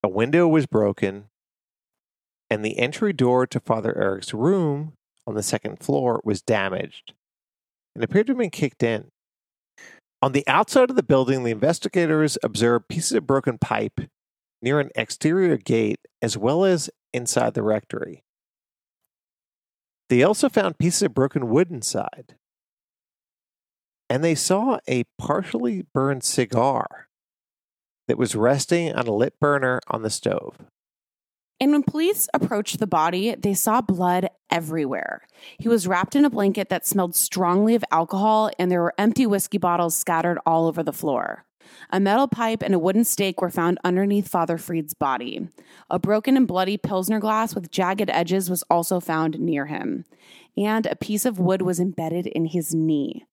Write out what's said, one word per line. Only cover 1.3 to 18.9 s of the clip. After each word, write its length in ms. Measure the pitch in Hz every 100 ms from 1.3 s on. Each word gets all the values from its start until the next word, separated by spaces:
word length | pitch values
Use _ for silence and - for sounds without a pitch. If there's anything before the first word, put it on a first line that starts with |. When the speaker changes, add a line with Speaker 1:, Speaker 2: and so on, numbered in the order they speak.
| _ _ _ _ _ _ _ _ _ _ _ _
Speaker 1:
and 160 | 107
the 120 | 107 -
entry 360 | 123 - 208
door 340 | 151 123 127 127
to 100 | 123
Father 360 | - 113 110 -
Eric's 360 | 98 98 -
room 640 | 110 143 190 160 143 156 _ _ _
on 80 | -
the 80 | 110
second 380 | 104 110 107 101
floor 400 | - 143 127 113
was 160 | 110 98
damaged 720 | - 107 98 92 - - - _ _ _ _ _ _ _ _
and 80 | -
appeared 240 | 113 190 226
to 40 |
have 40 | 254
been 120 | 202
kicked 340 | - 139 _
in. 280 | 117 110 - _ _ _ _ _ _ _ - - _ _
On 120 | 135
the 100 | 135
outside 440 | 139 147 214 277 254
of 80 | 254
the 60 |
building, 420 | 135 135 127 131
the 60 | 120
investigators 840 | 107 139 170 202 185 165 156 151 -
observed 460 | 117 101 117 120 _
pieces 240 | 160 -
of 120 | 220
broken 320 | 143 135 131 113
pipe 440 | - 110 107 - - _ _ _ _ _
near 200 | 123 147
an 80 | 135
exterior 640 | 120 113 - 151 180 180
gate, 460 | 123 - 113 107 - _ _
as 160 | 117 104
well 280 | 110 160
as 240 | 196 175 - _ _
inside 400 | 123 120 - 117
the 100 | 110
rectory. 640 | 107 107 _ - - - _ _ _ _ _ _ _